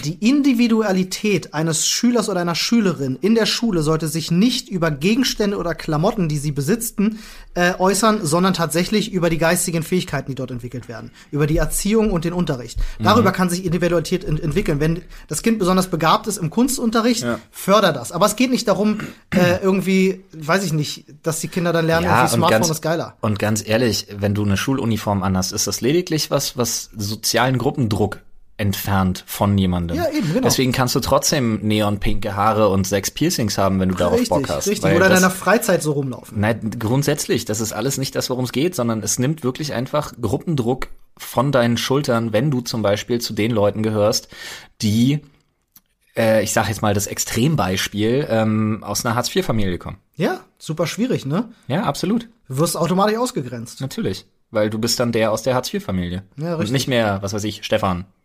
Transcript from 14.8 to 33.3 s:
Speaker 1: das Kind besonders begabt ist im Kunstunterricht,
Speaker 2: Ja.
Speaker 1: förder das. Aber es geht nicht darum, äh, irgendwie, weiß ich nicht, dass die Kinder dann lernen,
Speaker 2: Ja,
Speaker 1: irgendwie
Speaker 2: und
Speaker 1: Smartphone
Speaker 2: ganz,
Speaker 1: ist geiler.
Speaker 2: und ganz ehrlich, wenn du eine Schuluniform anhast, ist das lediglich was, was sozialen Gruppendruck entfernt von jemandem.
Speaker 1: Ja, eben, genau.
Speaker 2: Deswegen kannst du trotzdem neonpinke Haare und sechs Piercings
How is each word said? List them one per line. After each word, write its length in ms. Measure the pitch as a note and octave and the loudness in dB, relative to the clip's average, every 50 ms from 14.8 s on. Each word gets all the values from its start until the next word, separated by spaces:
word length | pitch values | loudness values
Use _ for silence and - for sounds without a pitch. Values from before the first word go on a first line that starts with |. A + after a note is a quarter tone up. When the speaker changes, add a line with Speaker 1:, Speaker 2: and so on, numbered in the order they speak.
| D3+ D#3+ E3 - - - - - - | 0 0 0 -2 -6 -10 -18 -20 -12
Speaker 1:
das 160 | - D#3 - - | -10 -8 -2 0
Kind 160 | A3+ A3+ G#3+ | 0 2 2
besonders 300 | F#3+ F3 F#3 F#3 F3+ F#3 | 2 2 4 2 2 0
begabt 400 | - D#3+ D#3+ D#3 F3+ G#3+ A3 A3+ | 0 0 4 4 4 2 2 -2
ist 80 | - | -4
im 140 | - E3+ D3+ | -4 -4 -2
Kunstunterricht, 720 | - A3 B3 - - - B3+ A3+ A3 A#3 G#3+ B3 A#3+ A3 - | 2 2 2 2 0 0 -2 0 0 2 2 2 2 0 0
Speaker 2:
Ja. 160 | A#2+ A#2 - - - | -2 -4 -4 -6 -12
Speaker 1:
förder 420 | - - - F#3 G3 A3 G3+ E3+ D3+ | -16 -6 2 4 4 6 6 4 2
das. 200 | B2+ A#2+ - - | -2 -4 -2 0
Aber 140 | E3 F#3+ | 2 2
es 100 | G#3+ G#3+ | 2 4
geht 140 | - B3 B3+ B3+ | 2 2 2 2
nicht 160 | A3 - - | 0 2 0
darum, 300 | F#3 E3 G#3 G#3+ G#3+ A3 - - - - - _ | 0 2 2 2 0 0 -4 -10 -12 -18 -12 _
äh, 300 | - F#3+ F3+ F3 F3 F#3 G3 | 2 4 4 4 4 2 2
irgendwie, 580 | F#3+ F#3+ G3 D#3+ F#3 F#3+ F#3+ F#3 F#3+ F#3 F#3 - _ - | 2 2 2 2 2 4 4 4 4 2 -2 -8 _ -16
weiß 320 | D#3+ D3+ D3 E3+ G3 G3+ | -10 -2 0 0 0 0
ich 80 | D#3+ D#3 | 0 0
nicht, 340 | D#3 D3 - - - - - C#3+ D3+ - | -2 -2 -4 -6 -10 -14 -20 -20 -8 -6
dass 180 | E3 D#3 - | -4 -4 -4
die 80 | - F3 | -6 -6
Kinder 240 | - F#3 E3+ F3 E3 | -4 -2 0 0 2
dann 140 | E3+ D#3+ | 2 2
lernen, 180 | D#3+ E3 E3 E3+ | 2 2 2 2
Speaker 2:
Ja, 60 | F3+ - A#2 | 2 4 4
Speaker 1:
irgendwie 160 | C3 - A#2 | 4 4 2
Speaker 2:
und 40 | A#2 | 2
Speaker 1:
Smartphone 200 | - E3+ - - | 4 4 4 4
Speaker 2:
ganz, 100 | F3 E3 | 2 0
Speaker 1:
ist 120 | D#3 - - | -2 -2 -2
geiler. 340 | D#3 E3 E3 B2+ G2+ - _ - | -2 -2 -2 -4 -6 -8 _ -2
Speaker 2:
und 160 | G#2+ G#2 G2 | -2 0 0
ganz 280 | G#2+ G#2 A2 G2+ F#2+ | 0 0 0 -2 0
ehrlich, 420 | - A2 A2+ B2+ A#2 G2 - - - G2+ | 0 0 2 2 2 0 -2 -4 -8 -6
wenn 200 | G2+ G2+ G#2 G#2 | -4 -2 0 0
du 100 | G#2 G#2 | 2 2
eine 140 | G2+ G2 F#2+ | 2 0 0
Schuluniform 640 | - - C3+ B2+ - A#2 A2 G2+ - G#2+ G2+ G2 F2+ | 0 0 -2 0 0 0 -2 0 0 0 0 0 2
anhast, 300 | G2 F#2 F#2 F#2 - G#2 | 2 0 0 0 -2 -2
ist 120 | G2+ - | -4 -4
das 140 | G#2 F#2+ - | -4 -4 -2
lediglich 500 | A2 A#2+ D3+ F3 F3+ - E3 D3+ - - | 0 0 2 2 0 0 -2 -4 -2 -2
was, 280 | D3 C#3 C#3 - - B2+ | -2 -2 -2 -2 -4 -2
was 320 | A#2+ A2+ - - - - - | -2 -2 -4 -6 -8 -10 -10
sozialen 600 | G#2+ G2+ G2+ G#2+ F#2 - - - A2+ A#2+ C3 C3 | -8 -6 -6 -6 -4 -4 -2 0 2 2 2 2
Gruppendruck 640 | A#2+ - C#3+ - - B2+ G#2 A2+ F#2+ G#2+ G2 - - - - - - - - - - | 2 0 0 0 0 0 0 2 2 0 0 -2 -6 -14 -20 -20 -20 -20 -18 -8 -4
entfernt 640 | G#2+ G2+ G2 - - - G2 F#2+ F#2+ F#2 F#2 - - | -2 -2 -2 -2 -2 0 0 2 2 2 0 -2 -6
von 300 | - - - G#2+ G2+ G2+ G2 | -12 -4 0 0 2 4 4
jemandem. 380 | F#2+ F#2 F2+ F2+ F2 E2 E2+ E4 | 4 2 2 0 -2 -2 -2 -2
Speaker 1:
Ja, 100 | F4 D4+ | -2 0
eben, 180 | C#4 D4+ A3 D3 | 0 0 -2 0
genau. 120 | D#3+ B3 C4 | 0 0 0
Speaker 2:
Deswegen 300 | A#3 - - C3+ B2+ A#2+ | 0 0 0 0 0 0
kannst 220 | - B2+ B2 - | 0 0 0 0
du 60 | C#3 | -2
trotzdem 600 | - - C3+ C3+ - - - C#3+ B2 A#2 A2 G2+ G#2+ | 0 2 2 2 2 2 0 0 0 0 -2 -2 0
neonpinke 760 | G#2+ G#2+ G#2+ G#2 G#2 G#2 G2+ - G#2+ G#2 G#2 G#2+ G#2+ G2 | 0 0 2 2 0 0 0 0 0 2 0 0 -2 -2
Haare 320 | G#2 G2+ A2 G#2+ G#2+ A2 G2+ | 0 0 2 4 4 4 4
und 180 | F#2+ G2 F#2+ | 4 2 2
sechs 240 | - G2+ G2 F#2+ - | 0 0 -2 -2 -4
Piercings 480 | - - D3 E3+ | -4 -2 -2 0